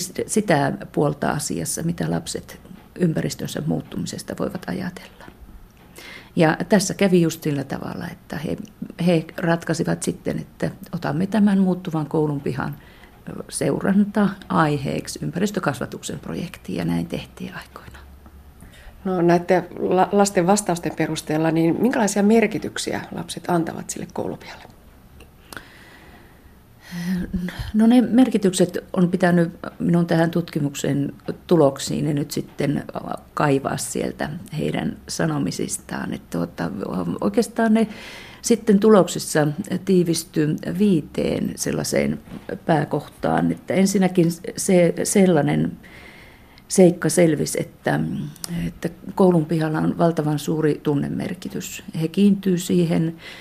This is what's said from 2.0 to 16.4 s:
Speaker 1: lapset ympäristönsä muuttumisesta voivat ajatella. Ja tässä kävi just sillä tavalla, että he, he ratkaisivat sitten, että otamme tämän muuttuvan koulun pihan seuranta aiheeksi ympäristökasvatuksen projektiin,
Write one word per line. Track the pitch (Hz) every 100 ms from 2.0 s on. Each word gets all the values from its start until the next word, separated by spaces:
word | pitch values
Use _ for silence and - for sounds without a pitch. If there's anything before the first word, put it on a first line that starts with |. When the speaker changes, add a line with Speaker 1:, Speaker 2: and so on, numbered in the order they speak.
| 156
Speaker 1:
lapset | 165 170 - - - - - - -
ympäristönsä | 180 151 147 - - - 151
muuttumisesta | - - - 170 - - -
voivat | - 185 -
ajatella. | 185 185 180 - - - - - - - - - - - - - -
Ja | 160 - -
tässä | 208 196
kävi | - 196 180
just | 165 160
sillä | 160 143
tavalla, | 139 - - - -
että | 170 - -
he, | 147 165 - - - - 175
he | 170 160 -
ratkaisivat | 170 170 170 165 170 165
sitten, | - 170 - 165
että | 151 - 165 - -
otamme | 170 156 147 190
tämän | 220 208 196
muuttuvan | 190 180 180 160 151
koulun | 160 151 143
pihan | 143 127 - 143 - - - - - - -
seuranta | - 143 - - 196 202 214 202 196 -
aiheeksi | 170 156 147 139 156 - -
ympäristökasvatuksen | 151 175 202 202 - 139 - - - -
projektiin, | - -